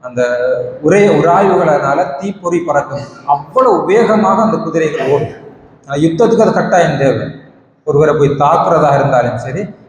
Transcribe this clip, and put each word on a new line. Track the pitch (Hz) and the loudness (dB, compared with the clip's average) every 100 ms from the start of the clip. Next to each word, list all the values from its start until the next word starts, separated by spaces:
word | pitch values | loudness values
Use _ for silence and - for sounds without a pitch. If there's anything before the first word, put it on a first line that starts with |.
அந்த | 127 120 123 123 127 127 - - | -10 -4 -2 0 0 -2 -4 -2
உரை-, | 151 196 202 151 | 2 4 4 4
உராய்வுகளனால | 165 180 196 185 165 143 139 147 180 139 | 2 2 2 2 2 0 0 -2 -2 -6
தீப்பொறி | 196 190 175 170 | -8 -6 -4 -4
பறக்கும். | 151 143 139 135 123 - - | 0 -2 -2 -10 -12 -16 -4
அவ்வளவு | 143 - 254 262 175 | -4 0 0 2 2
வேகமாக | - 208 208 214 190 208 | 2 2 2 2 2 0
அந்த | 220 160 | 0 -2
குதிரைகள் | 160 160 156 - 131 | -4 -2 -2 -4 -2
ஓடும். | 147 - - - - - _ 139 | -2 -2 -10 -20 -20 -20 _ -8
ஆனா | 143 | -2
யுத்தத்துக்கு | 165 160 226 226 | 0 2 2 2
அது | 214 | 2
கட்டாயம் | 175 - 185 160 139 | 0 0 2 2 0
தேவை. | 135 113 - - - - _ _ | 0 0 -6 -12 -20 -20 _ _
ஒருவரை | - 143 156 | -2 2 2
போய் | 147 143 | 2 0
தாக்குறதா | 139 143 170 - 165 147 | 2 0 2 2 2 2
இருந்தாலும் | 139 139 127 117 117 | 2 2 0 0 -4
சரி | 131 156 208 - | -8 -8 -10 -12